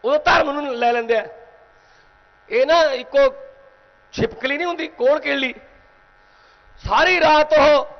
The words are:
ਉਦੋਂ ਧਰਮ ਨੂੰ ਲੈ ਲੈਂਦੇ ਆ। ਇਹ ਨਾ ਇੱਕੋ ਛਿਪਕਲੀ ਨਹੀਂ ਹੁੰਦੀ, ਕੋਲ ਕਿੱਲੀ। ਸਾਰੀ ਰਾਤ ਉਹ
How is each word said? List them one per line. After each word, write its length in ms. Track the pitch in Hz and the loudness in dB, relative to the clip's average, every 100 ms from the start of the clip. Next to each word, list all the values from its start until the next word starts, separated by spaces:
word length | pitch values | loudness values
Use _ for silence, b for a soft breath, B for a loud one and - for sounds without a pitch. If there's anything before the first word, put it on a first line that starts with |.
ਉਦੋਂ 160 | 226 302 320 | -2 -2 0
ਧਰਮ 260 | 349 302 | 0 0
ਨੂੰ 240 | 285 294 240 | -4 -6 -2
ਲੈ 160 | 240 | -2
ਲੈਂਦੇ 260 | 240 226 226 | -2 -2 -2
ਆ। 80 | - - - _ _ b b b b _ _ _ _ | -4 -18 -20 _ _ b b b b _ _ _ _
ਇਹ 160 | 226 277 | -2 2
ਨਾ 160 | 339 311 | 2 2
ਇੱਕੋ 260 | 254 247 277 269 262 - - _ _ _ _ _ | -2 -2 2 2 0 -20 -20 _ _ _ _ _
ਛਿਪਕਲੀ 440 | - - - 262 285 | -6 -6 -6 -6 -4
ਨਹੀਂ 100 | 349 | -4
ਹੁੰਦੀ, 200 | 339 320 | -6 -10
ਕੋਲ 320 | - 247 302 | -2 0 0
ਕਿੱਲੀ। 340 | 302 277 262 - - - _ _ _ _ b b b b b - | -2 -4 -6 -10 -20 -20 _ _ _ _ b b b b b -14
ਸਾਰੀ 360 | - 220 339 359 | -4 0 2 2
ਰਾਤ 340 | 311 302 302 | 4 4 4
ਉਹ 340 | 311 285 294 - | 4 6 4 0